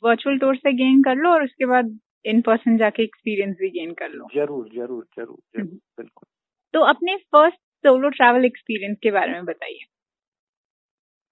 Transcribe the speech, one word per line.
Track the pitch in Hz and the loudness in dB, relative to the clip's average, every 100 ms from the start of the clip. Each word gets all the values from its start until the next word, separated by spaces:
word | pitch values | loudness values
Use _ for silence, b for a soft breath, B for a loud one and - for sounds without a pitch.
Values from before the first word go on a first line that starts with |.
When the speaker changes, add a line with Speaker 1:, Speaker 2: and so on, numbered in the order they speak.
Speaker 1:
virtual | 226 226 277 269 | 0 0 0 0
tour | 269 254 | 0 0
से | 285 | 0
gain | 254 262 269 | 0 4 4
कर | 269 262 | 4 2
लो | 339 | 2
और | 330 | 2
उसके | 269 - 254 | 0 -4 0
बाद | 254 233 220 _ _ - | 0 0 -6 _ _ -2
in | 220 | 0
person | 226 226 - 226 | 2 2 2 2
जाके | 214 208 | 2 0
experience | 220 - 226 202 196 185 | -4 -6 -6 -4 -4 -4
भी | 190 | -6
gain | 175 165 | -6 -10
कर | 165 - | -10 -12
लो। | 147 117 | -14 -8
Speaker 2:
जरूर, | 135 147 143 110 | -4 -4 -6 -10
जरूर, | 113 123 120 110 - | -10 -10 -10 -12 -14
जरूर, | 117 120 _ 220 | -16 -16 _ -10
जरूर, | |
Speaker 1:
हम्म। | 185 185 | -10 -12
Speaker 2:
बिल्कुल। | _ - - _ _ _ _ _ _ | _ -20 -20 _ _ _ _ _ _
Speaker 1:
तो | 320 | 0
अपने | 269 302 349 381 | 2 0 -6 -8
first | _ 294 320 - | _ 4 4 2
सोलो | _ _ 294 262 285 | _ _ 2 4 2
travel | 285 247 247 | 2 2 4
experience | 247 247 - 214 202 208 | 2 -2 -10 -8 -8 -6
के | 226 | -2
बारे | 196 175 | 0 -2
में | 170 | -4
बताइए। | 175 160 - - - _ _ _ _ _ _ _ _ _ _ _ _ _ _ | -10 -12 -12 -16 -20 _ _ _ _ _ _ _ _ _ _ _ _ _ _